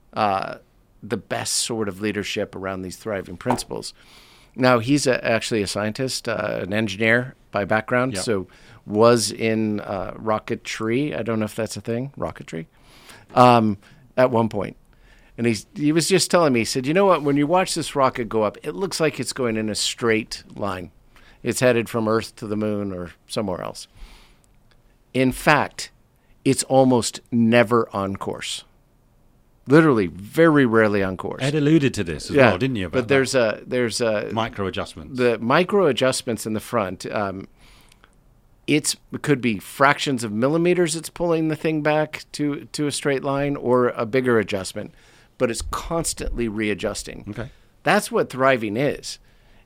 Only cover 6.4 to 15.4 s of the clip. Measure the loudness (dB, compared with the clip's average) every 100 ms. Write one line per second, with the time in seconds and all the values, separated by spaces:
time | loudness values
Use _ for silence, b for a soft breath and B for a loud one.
6.4 | -2 -4 -2 -2 -2 0 2 2 0 -10
7.4 | _ -4 0 0 0 0 0 -2 -2 -2
8.4 | -4 b b b -2 6 6 6 2 -2
9.4 | 0 0 0 -2 -4 -8 -8 -6 -2 -2
10.4 | -2 -8 -8 -6 -2 -2 -2 -4 -4 -2
11.4 | -4 -6 -8 -8 -6 -6 -6 -8 -8 -10
12.4 | -12 -12 -12 B B B B B B 6
13.4 | 8 8 4 0 b b b 2 2 4
14.4 | 0 -2 -8 -10 _ b b b b b